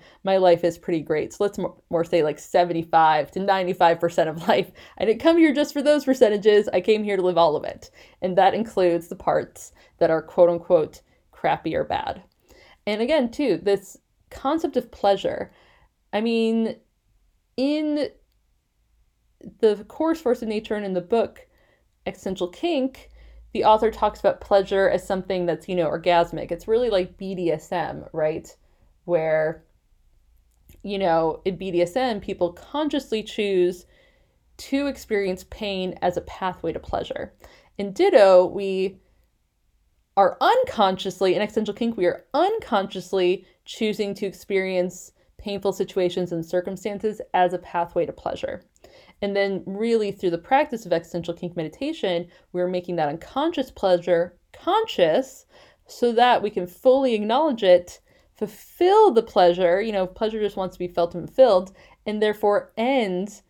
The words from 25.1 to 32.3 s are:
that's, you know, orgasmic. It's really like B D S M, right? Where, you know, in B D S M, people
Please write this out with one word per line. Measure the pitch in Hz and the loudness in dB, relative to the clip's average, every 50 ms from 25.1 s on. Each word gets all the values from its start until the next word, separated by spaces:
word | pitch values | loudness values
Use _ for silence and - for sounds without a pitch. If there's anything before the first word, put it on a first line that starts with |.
| 196 185 180 - 190 180 175 | -6 -4 -4 -4 -4 -2 -2
that's, | 175 156 165 - | -2 -2 -4 -4
you | - 185 | -6 -2
know, | 180 165 147 | -2 -2 -2
orgasmic. | 156 165 165 180 175 170 170 170 165 151 - - | -2 -2 0 2 2 2 2 0 -2 -8 -8 -8
It's | 170 170 - | -8 -8 -4
really | 208 226 240 247 226 | -2 0 0 0 0
like | 202 185 180 180 - | 0 0 -2 -2 -8
B | - 196 190 196 | -12 -10 -10 -6
D | 185 175 165 | -4 -2 -2
S | 151 151 - - | -2 -4 -4 -6
M, | 190 170 151 143 143 147 - - - | -4 -4 -4 -6 -8 -12 -14 -10 -6
right? | 160 156 156 160 165 - - - _ _ _ _ _ _ _ _ _ - | -4 -2 -2 -4 -6 -10 -16 -20 _ _ _ _ _ _ _ _ _ -6
Where, | 180 175 160 160 160 156 156 156 156 160 - _ _ _ _ _ _ _ _ _ _ _ _ _ _ _ _ _ _ _ _ _ _ - - - | -2 -2 0 0 0 0 0 0 -2 -4 -8 _ _ _ _ _ _ _ _ _ _ _ _ _ _ _ _ _ _ _ _ _ _ -20 -14 -10
you | 196 208 196 | -8 -4 -2
know, | 196 170 165 165 165 160 151 - - | 0 2 2 2 2 0 -2 -4 -4
in | 190 185 | -6 -6
B | - 190 190 | -6 -6 -2
D | 170 175 | 0 0
S | 175 170 175 | 0 0 0
M, | 262 262 247 214 196 | -2 -2 -2 -4 -6
people | - 208 | -8 -8